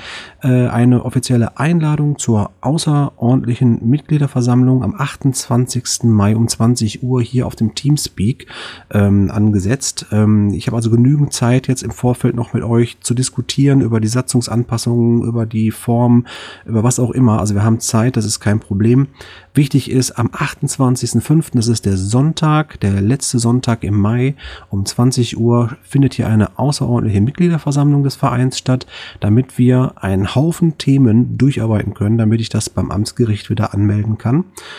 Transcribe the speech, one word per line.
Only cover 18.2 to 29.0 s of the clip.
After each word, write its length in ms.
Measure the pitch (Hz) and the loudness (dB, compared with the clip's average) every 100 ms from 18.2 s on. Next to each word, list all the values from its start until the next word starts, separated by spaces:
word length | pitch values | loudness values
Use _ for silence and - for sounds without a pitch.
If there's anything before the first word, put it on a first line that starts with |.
| 107 | -2
ist 160 | - | -4
kein 180 | - 104 | -2 -2
Problem. 480 | - 98 110 123 139 - - - - | -2 0 2 2 2 -4 -20 -20 -6
Wichtig 360 | - 147 139 - | 0 2 0 0
ist, 220 | 131 127 | -2 -2
am 180 | - - | -2 -4
achtundzwanzigsten 880 | - 143 - 143 - 131 127 120 120 | -4 -6 -4 -6 0 0 0 -2 -2
fünften, 360 | - 156 156 123 | 2 0 2 -2
das 100 | 113 | 0
ist 160 | 113 101 | 0 0
der 120 | 95 | -2
Sonntag, 840 | 95 123 147 156 156 151 151 - | 0 0 0 0 0 0 -2 -4
der 200 | 101 98 | -2 0
letzte 380 | 98 139 - 123 | 0 0 -2 -2
Sonntag 440 | 117 123 120 113 | 0 0 0 -2
im 140 | - 101 | -2 -2
Mai, 380 | 101 120 127 139 - - - | 0 0 -2 -4 -12 -18 -10
um 160 | 101 101 | -6 -6
zwanzig 520 | - 127 131 117 - | 0 0 2 -2 0
Uhr 400 | 117 120 117 - | 0 2 0 -4
findet 320 | - 135 135 - | -4 0 0 0
hier 120 | 113 | 0
eine 300 | 110 101 - | 2 0 0
außerordentliche 640 | 127 147 - 120 107 101 | -4 -2 -2 0 0 2
Mitgliederversammlung 840 | 110 147 175 165 - 143 143 143 | 0 0 0 0 -2 0 2 2
des 120 | 139 - | 0 -2
Vereins 420 | 139 123 131 - | -2 0 -2 -2
statt, 300 | - 131 - - | -2 -2 -4 -18